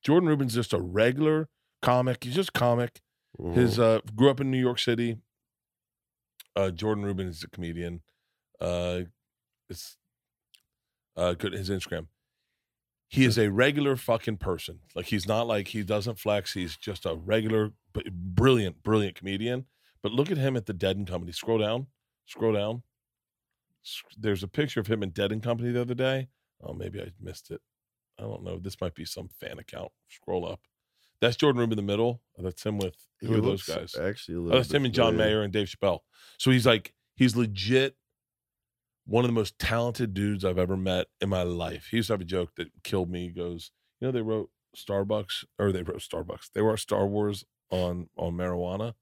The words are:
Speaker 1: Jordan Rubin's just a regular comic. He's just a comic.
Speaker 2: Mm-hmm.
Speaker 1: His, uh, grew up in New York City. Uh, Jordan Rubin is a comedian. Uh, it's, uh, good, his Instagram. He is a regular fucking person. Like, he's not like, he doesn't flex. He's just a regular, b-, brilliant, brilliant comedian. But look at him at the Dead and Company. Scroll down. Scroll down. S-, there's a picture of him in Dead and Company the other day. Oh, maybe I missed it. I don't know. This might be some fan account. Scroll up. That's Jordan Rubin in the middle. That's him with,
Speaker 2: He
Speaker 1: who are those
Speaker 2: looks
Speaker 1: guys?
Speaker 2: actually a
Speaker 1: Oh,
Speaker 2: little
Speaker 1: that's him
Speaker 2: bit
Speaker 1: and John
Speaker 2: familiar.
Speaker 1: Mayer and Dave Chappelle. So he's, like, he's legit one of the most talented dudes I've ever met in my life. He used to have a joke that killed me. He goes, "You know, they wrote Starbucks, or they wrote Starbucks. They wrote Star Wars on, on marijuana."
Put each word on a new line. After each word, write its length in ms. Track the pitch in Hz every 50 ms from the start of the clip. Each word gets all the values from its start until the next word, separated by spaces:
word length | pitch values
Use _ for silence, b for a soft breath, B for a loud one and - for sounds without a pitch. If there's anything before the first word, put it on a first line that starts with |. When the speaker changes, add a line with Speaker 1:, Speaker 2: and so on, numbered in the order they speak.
| _
Speaker 1:
Jordan 260 | - 147 175 185 160
Rubin's 240 | 151 143 139 123 110
just 180 | 120 113 - -
a 60 | 90
regular 680 | 90 90 90 104 110 120 127 143 156 151 156 156 160 - _ _ _ _ _ _
comic. 420 | - - 123 123 123 127 123 - -
He's 120 | 123 123
just 140 | 175 190 -
a 40 | _
comic. 480 | - 123 123 120 117 123 117 _ - _ _ _ _ _ _ _ -
Speaker 2:
Mm-hmm. 140 | - 85 85 117
Speaker 1:
His, 200 | 123 117 101 113
uh, 200 | 120 113 113 110 - - 107
grew 140 | 107 127 139
up 100 | 135 123
in 80 | 143 135
New 80 | 131 131
York 200 | 127 123 120 113
City. 380 | - - 117 113 120 117 113 110 _ _ _ _ _ _ _ _ _ _ _ _ _ _ _ _ _ _ _ _ _ _ _ _ - _ _
Uh, 140 | 98 98 95
Jordan 320 | 87 82 104 107 107 104 101
Rubin 240 | 101 98 92 95
is 160 | 92 82 78 80
a 60 | 80
comedian. 520 | - - 90 85 82 85 87 85 87 85 _ _ _ _ _ _ _ _ _ _ _ _
Uh, 420 | 82 87 87 87 87 90 87 90 90 87 _ _ _ _ _ _ _ _ _ _ _ _
it's, 280 | 92 - - - - _ _ _ _ _ _ _ _ _ _ _ _ - _ _ _ _ _ _ _ _ _ _ _
uh, 180 | 82 87 90 90
good, 200 | 80 - 98 90
his 160 | 101 95 92
Instagram. 380 | 101 92 - - 87 82 82 80 _ _ _ _ _ _ _ _ _ _ _ _ _ _ _ _ _ _ _
He 180 | _ - - 131
is 120 | 123 107
a 120 | 117 110 104
regular 440 | 98 101 127 143 147 147 143 139 135
fucking 420 | 127 - - 117 113 - - 110
person. 420 | 95 - 98 90 82 - - 85 - _ _ _
Like, 120 | 87 92
he's 200 | - 110 101 87
not 200 | 98 110 110 117
like, 220 | 117 110 104 98 -
he 140 | - 113 104
doesn't 360 | 90 107 107 98 120 110 -
flex. 340 | - 107 104 101 92 - -
He's 220 | 98 90 82 -
just 280 | - - - 98 - -
a 100 | 90 80
regular, 560 | 80 82 95 107 113 107 110 110 110 107 104 - _ _ _ _
b-, 160 | - - -
brilliant, 720 | 98 87 87 95 90 95 117 131 131 120 104 92 80 - _
brilliant 320 | 104 110 110 104 95 87
comedian. 500 | - - 98 98 98 110 120 123 127 131 _ _ _ _ _ _ _
But 100 | - 107
look 200 | 107 123 147 147
at 60 | 196
him 180 | 147 131 139 131
at 80 | 123 104
the 80 | - 104
Dead 240 | 87 98 95 95
and 100 | 98 101
Company. 240 | 87 90 87 85 87
Scroll 280 | 87 - - - 113 110
down. 280 | 107 104 113 123 135 - _ _ _ _ _ _ _
Scroll 280 | - - - 117 113 107
down. 300 | 101 101 107 113 120 - _ _ _ _ _ _ _ _ _ _ _ _ _ _ _ _ _ _ _ _
S-, 160 | - - - - _ -
there's 260 | 104 107 110 101 90 98
a 40 |
picture 320 | 95 - - 151 139 - 120
of 80 | 104
him 160 | 98 113 107 101
in 80 | 95
Dead 200 | 82 - 101 98
and 100 | 110 110 107
Company 280 | 120 117 117 120 120
the 100 | 120 123
other 120 | 123 120 123
day. 340 | 120 127 131 135 135 131 127 _ _ _ _ _ _
Oh, 120 | - - -
maybe 260 | - 95 92 95 104
I 100 | 90 90 87 _
missed 300 | - - - - - -
it. 100 | - - _ _ _ _ _ _ _ _ _ _ _ -
I 40 | 104
don't 200 | 107 107 - -
know. 140 | 90 87 90
This 200 | 87 98 95 _
might 140 | 92 87 -
be 100 | - 82
some 240 | - - - - 92 - -
fan 200 | - - - -
account. 320 | - - - - - - _ _ _ _
Scroll 380 | - - _ - 90 90 87
up. 140 | 85 - - _ _ _ _ _ _ _ _ _ _ _ _
That's 140 | - 120 117
Jordan 220 | - - 147 131 120
Rubin 160 | 120 113 110 104
in 60 | 101
the 60 | 101
middle. 300 | 101 104 113 120 120 117 _ _ _
That's 260 | - 90 92 87 - -
him 140 | 110 107 104
with, 160 | 98 90 - _ - _ _ _
Speaker 2:
He 60 | -
Speaker 1:
who 60 | 117 117
are 60 | 110
those 260 | 107 127 98 98 - -
Speaker 2:
looks 240 | 80 - 82 85 -
Speaker 1:
guys? 20 | - 80
Speaker 2:
actually 320 | 95 107 - - - 82
a 20 | 87
Speaker 1:
Oh, 20 |
Speaker 2:
little 180 | 85 85 - 131
Speaker 1:
that's 120 | 127 147 -
him 80 | 143 135
Speaker 2:
bit 40 |
Speaker 1:
and 80 | 127 104
John 160 | 123 117 113 110
Speaker 2:
familiar. 220 | 110 110 107 107
Speaker 1:
Mayer 60 | 110 104
and 100 | 101 95
Dave 140 | 107 101
Chappelle. 320 | 92 - - - 98 87 80 _ _ B B B B B
So 120 | B - 131
he's, 140 | 131 127 110
like, 280 | 131 117 104 - - _ _ _ _ _
he's 200 | - 131 123 107
legit 600 | 120 120 110 101 95 92 104 127 131 135 135 - _ _ _ _ _ _ _ _ _ _ _ _ _ _ _ _ _ _ _ _ _ _
one 180 | - 98 117 123
of 40 | 123
the 40 | 117
most 240 | 113 107 - - _
talented 540 | - - 113 117 120 120 113 - 123 113 95
dudes 320 | 98 101 104 104 95 95
I've 120 | 95 90
ever 200 | 90 90 87 95
met 300 | 95 95 95 92 90 85 _ _ _
in 60 | - 101
my 140 | 101 92 90
life. 440 | 87 87 85 85 80 82 82 - -
He 60 | -
used 100 | 113 110
to 60 | 98 113
have 80 | 98
a 40 | 92
joke 260 | 85 92 90 90 85 _
that 140 | - 85 80 _ - _
killed 240 | - - 95 92 85
me. 120 | 90 87 90
He 60 | 87 87
goes, 380 | 87 87 87 87 85 - - _ _ _ _ _ _
"You 80 | 120
know, 40 | 131 127
they 80 | 120
wrote 280 | 110 113 110 110 101 - _ _ _ _ _
Starbucks, 680 | - - - 101 98 98 101 107 104 98 - - - - _ _ -
or 140 | 104 101 92
they 100 | 92 87
wrote 160 | 78 87 -
Starbucks. 520 | - - - 85 80 82 - - - - _
They 80 | 110
wrote 180 | 104 110 107 104
Star 260 | - - 104 98 98
Wars 380 | 98 101 104 104 104 101 98 - _ _ _ _ _
on, 380 | - 92 90 87 87 90 85 - _
on 160 | - 85 87 85
marijuana." 560 | 87 90 90 87 87 87 90 92 101 110 120 113 _